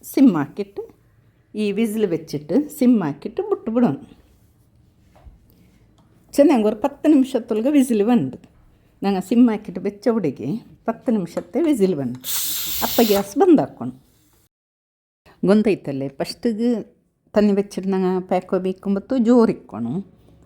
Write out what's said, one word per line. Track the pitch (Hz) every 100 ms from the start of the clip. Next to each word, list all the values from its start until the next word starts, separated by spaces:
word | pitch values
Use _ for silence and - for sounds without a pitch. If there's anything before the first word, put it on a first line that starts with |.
സിമ്മാക്കിയിട്ട് | - - 262 165 139 - 202 - 453 _ _ _ _ _ _ 214
ഈ | 214
വിസിൽ | 196 226 214 202
വെച്ചിട്ട് | 165 - 147 - 196 294
സിമ്മാക്കിയിട്ട് | - 247 240 160 143 208 -
വിട്ട് | 403 381 -
വിടണം. | 226 240 139 - - _ _ _ _ _ _ _ _ _ _ - - _ _ _ _ _ _ _ _ _
ചെന്നങ്ങ് | - 285 262 214
ഒരു | 220 285
പത്ത് | 277 294
നിമിഷത്തൊളഗെ | 302 262 240 226 214 233
വിസിൽ | 302 254 220
വണ്ട്. | 202 240 131 - - _ _ _ _ _
ഞങ്ങൾ | 196 190
സിമ്മാക്കിയിട്ട് | - 233 240 208 208 180
വെച്ച | 156 208 -
ഉടനെ | 226 165 127 120 214 - - -
പത്ത് | 220 - 226
നിമിഷത്തെ | 170 - - 247
വിസിൽ | 330 269 190 160
വണ്ട്. | 127 127 - - - - - -
അപ്പം | - - 226
ഗ്യാസ് | 196 202 -
ബന്ദാക്കണം. | 370 285 135 - 123 - _ _ _ _ _ _ _ _ _ _ _ _ _ _ 175
ഗൊന്തൈതല്ലേ, | 208 214 180 - 135 139
ಫಸ್ಟಿಗೆ | - - - 240 214 233 226 - _ _ _ _ -
ತನ್ನಿ | 208
വെച്ചിട്ട് | 196 202 - 190
ഞങ്ങൾ | 190 185 185
പേക്കോ | 185 185 180 190
ಬೇಕುಂಬತ್ತು | 185 185 196 196 - 262
ಜೋರಿಕ್ಕೋಣ. | 226 247 220 170 - 107 117 156 196 _ _ _